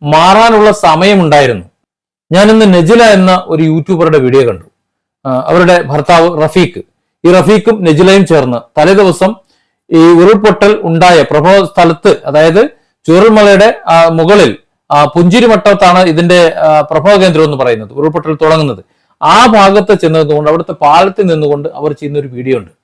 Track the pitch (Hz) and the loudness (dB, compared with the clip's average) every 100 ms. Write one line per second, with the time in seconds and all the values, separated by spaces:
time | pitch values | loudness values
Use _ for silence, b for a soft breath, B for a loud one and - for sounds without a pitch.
0 | 147 156 180 208 233 220 214 202 175 156 | -2 0 2 2 2 2 2 0 -2 0
1 | 190 196 165 147 131 104 90 _ _ _ | 0 0 2 0 0 -4 -12 _ _ _
2 | _ _ _ 175 214 220 214 180 165 233 | _ _ _ 0 2 2 2 2 2 2
3 | 226 196 185 180 - 156 160 160 151 175 | 2 2 2 -2 -4 -4 -2 -4 -4 -2
4 | 165 151 127 135 123 87 - _ _ _ | 0 0 0 0 0 -4 -14 _ _ _
5 | _ _ 139 127 - 165 175 175 143 147 | _ _ -8 -6 -4 -2 0 0 -2 -6
6 | 139 170 170 160 156 185 160 - - _ | 0 0 0 -2 -2 -2 -2 -6 -20 _
7 | _ _ 165 185 147 208 226 214 170 156 | _ _ 0 0 2 0 0 -2 0 2
8 | 185 196 180 160 127 120 - 151 156 196 | 2 2 2 0 -2 -6 -6 -2 0 2
9 | 196 - 190 233 _ _ _ _ _ 165 | 0 -2 -4 -6 _ _ _ _ _ 2
10 | 165 170 185 214 208 180 202 214 170 165 | 4 4 4 2 0 0 -2 -2 -4 0
11 | 180 170 135 151 165 196 - - 165 160 | 2 2 0 0 2 0 0 -2 -2 0
12 | 202 - 139 147 165 175 277 - _ _ | -2 -2 -2 0 0 2 -2 -4 _ _
13 | - 175 220 214 202 190 214 - - 165 | -2 2 2 2 2 2 2 -2 -2 0
14 | 165 165 165 208 143 98 _ _ _ 147 | 0 0 0 2 0 -4 _ _ _ -2
15 | 160 175 175 226 247 214 208 196 185 180 | 0 0 0 2 2 0 0 0 2 2
16 | 185 156 170 180 165 - 156 156 147 160 | 0 0 0 2 0 0 0 0 -2 -2
17 | 175 202 185 156 156 139 123 113 107 127 | 0 2 2 0 -2 -2 -4 -4 -8 -6
18 | 156 156 151 151 156 160 147 101 - _ | -4 -4 -8 -4 0 0 -2 -8 -16 _
19 | _ _ 151 196 240 220 196 202 185 190 | _ _ 0 2 2 2 2 0 0 -2
20 | 165 160 151 151 151 165 160 156 147 160 | 0 -2 -2 -2 -2 -4 -6 -4 0 2
21 | 190 190 190 156 147 143 143 135 147 143 | 0 -2 -4 -2 -4 -4 -8 -8 -10 -8
22 | 151 147 135 123 127 123 87 _ | -8 -8 -10 -10 -6 -6 -6 _